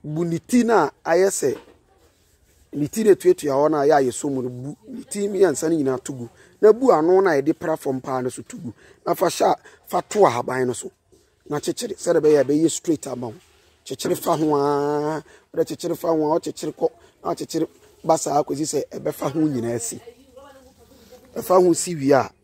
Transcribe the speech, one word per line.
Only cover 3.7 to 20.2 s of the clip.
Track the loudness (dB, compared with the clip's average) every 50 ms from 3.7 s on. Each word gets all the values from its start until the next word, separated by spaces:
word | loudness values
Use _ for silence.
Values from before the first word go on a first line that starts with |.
no | 2
a | 2 4
yɛ | 4 4
a | 4
yɛsɔ | 2 0 -2 -4 -6 -4
mu | -4 -4
no, | -6 -6
bu. | -8 -10 -12 -14 -14 _ _
Ne | -18 -16 -16 -14
ti | _ -8 -6 -6
mmiɛnsa | -4 2 2 2 2 2 0 -2 -2
no | 0
nyinaa | 0 0 -2 -2 -4 _
to | -10 -10
gu. | -10 -12 -14 _ _ -20 _ _ _
Na | 4 4
bu | 4 6 4 4
ano | 4 4 4 4 4 4
no | 4 4
a | 2 2
yɛde | 0 0 -4 _
pra | -4 -4 -4
fam | -4 -4 -6 -6 -6
paa | -6 -6 -6 -4
no | -4 -6
so | -8 -10 -16
to | _ -18
gu. | -14 -14 -14 -14 _ _ _ _ _ _
Na | -6 -2
fa | 0 0
hyɛ | -2 0 0 0 0
a, | 0 -2 _ -20 -20 _ _
fa | -6 -6 -6 -6
to | _ 4 4
ahaban | 6 6 4 0 -4 -4 -2 -2 -2
no | -2 -4
so. | -6 -12 -16 _ _ _ _ _ _ _ _ _ _ _ -8
Na | -8 -6
kyekyere, | -4 -4 -6 -6 -8 -8 -8
sɛdeɛ | -6 -2 0 0 4
ɛbɛyɛ | 4 4 4 4
a | 4
ɛbɛyɛ | 2 2 2 2 0
straight | 0 -2 -2 -2 -4 -4 -4
ama | -10 -10 -8 -10
wo. | -10 -12 -14 _ _ _ _ _ _ _ _ _
Kyekyere | -16 -12 -8 -4 -4 -4
fa | -4 0 -2 0
ho | 0 2 0 2
a, | 2 2 2 0 0 0 -2 -2 -2 -4 -4 -6 -8 -10 _ -20 _ _ _ -4
wode | -4 -4
kyekyere | -4 -4 -8 -6 -8 -6
fa | -4 -2
ho | 0 0 0 2 0
a, | 0 0
wokyekyere | -2 -6 -10 -8 -10 -10 -6
kɔ, | -4 -4 -4 -4 _ _ _ _ _ -6
na | -6 -6
wakyekyere | -6 -8 -6 -4 -6 -6 -6 _ _ _ _ _ _ 0
ba | 2 2
saa | 2 2 0 0 0
akɔsi | 0 0 -4 -6 -4
sɛ | -4 -4 -6 -6 _
ɛbɛfa | -12 -8 -6 -6 -6 -4 -6 -4 -2
ho | 0
nyinaa | 0 0 0 -2 -4 -4 -4 -6
si. | -6 -8 -12 -14 -18 -20 -20 _